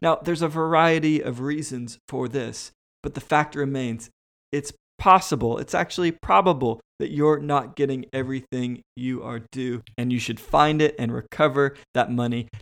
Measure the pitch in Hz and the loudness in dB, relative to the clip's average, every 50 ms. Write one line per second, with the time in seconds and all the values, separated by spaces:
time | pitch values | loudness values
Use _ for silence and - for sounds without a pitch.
0 | - 165 156 - - 170 170 156 170 156 151 160 160 160 165 160 165 165 165 160 | 0 2 2 0 0 -2 -2 0 -2 -2 -2 -2 0 2 4 4 6 6 4 4
1 | 156 156 156 147 - 131 120 123 131 143 151 156 143 - 135 123 120 117 - - | 2 2 0 0 0 -4 -6 -6 -6 -6 -4 -6 -6 -8 -8 -10 -10 -10 -14 -16
2 | _ - 131 127 127 120 123 139 117 113 113 - - - _ _ _ _ _ _ | _ -10 -8 -6 -6 -4 -4 -6 -6 -6 -8 -12 -14 -16 _ _ _ _ _ _
3 | - 139 - 131 - - 156 151 151 151 - 143 139 139 139 131 127 117 113 117 | -10 -10 -10 -10 -4 2 2 2 2 2 -2 -4 -4 -2 -2 -2 -4 -4 -6 -6
4 | - - _ _ _ _ _ _ _ _ - 147 143 - - _ _ _ _ - | -10 -16 _ _ _ _ _ _ _ _ -6 -6 -4 -6 -12 _ _ _ _ 2
5 | - 196 185 185 - - 156 117 120 113 120 - 135 - - 175 175 - - 185 | 6 8 8 8 6 2 -2 -2 0 -2 -2 -4 -4 -4 -2 -2 -2 -2 -2 -2
6 | 180 165 165 - - - 190 196 185 185 160 131 131 113 113 - - _ _ - | -2 -2 -2 -2 0 2 4 4 6 4 2 2 0 -2 -2 -4 -8 _ _ -8
7 | 143 - 151 143 147 156 156 143 147 147 143 139 120 - - - 143 139 135 131 | -6 -4 -2 2 4 4 4 2 0 0 0 0 -2 -2 -4 -2 -2 -2 -2 -4
8 | 123 - - 135 131 131 135 131 127 _ 131 127 123 123 123 120 - _ _ - | -6 -8 -6 -6 -6 -4 -6 -8 -8 _ -6 -4 -4 -4 -6 -8 -12 _ _ -8
9 | 123 131 127 120 - 120 120 117 113 - - 131 127 127 120 113 - - - - | -6 -6 -4 -6 -6 -8 -10 -12 -12 -12 -8 -6 -4 -4 -4 -6 -8 -12 -8 -4
10 | 120 123 123 120 - - 113 - - - - 147 147 151 156 151 151 147 - - | -2 -2 0 -2 -2 -4 -6 -8 -4 0 4 4 4 4 4 4 2 2 2 0
11 | 123 113 120 120 - - - - 156 147 131 143 139 139 139 - - _ - 127 | -6 -4 -4 -6 -8 -6 -2 0 0 2 4 2 2 0 0 -6 -14 _ 0 0
12 | 117 - 120 120 120 120 120 120 113 - - - | 0 0 0 -2 -2 -2 -2 -4 -6 -8 -12 -20